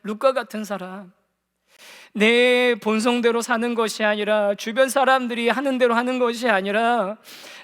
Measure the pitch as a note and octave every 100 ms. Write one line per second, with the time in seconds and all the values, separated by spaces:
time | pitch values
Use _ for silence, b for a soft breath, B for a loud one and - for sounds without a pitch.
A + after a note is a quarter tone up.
0 | G3 G#3+ C4+ C4 A#3 G#3+ G3+ F#3+ F#3 F#3+
1 | F#3 _ _ _ _ _ _ B B B
2 | B G#3 G#3+ A#3+ B3 B3 B3 A#3 G#3+ A3
3 | A#3+ A#3+ A#3 A#3 A#3 A3+ A#3+ A#3 A3 -
4 | G#3+ G#3+ G#3 G#3+ G3+ G3+ A3+ A3+ C4 C4+
5 | B3+ C4 B3 A#3 A#3 A3+ C#4+ C4 A#3+ A#3
6 | B3 B3+ A#3+ A#3 A#3+ G3 G3 G#3 A#3 A#3+
7 | F#3+ A3 B B B B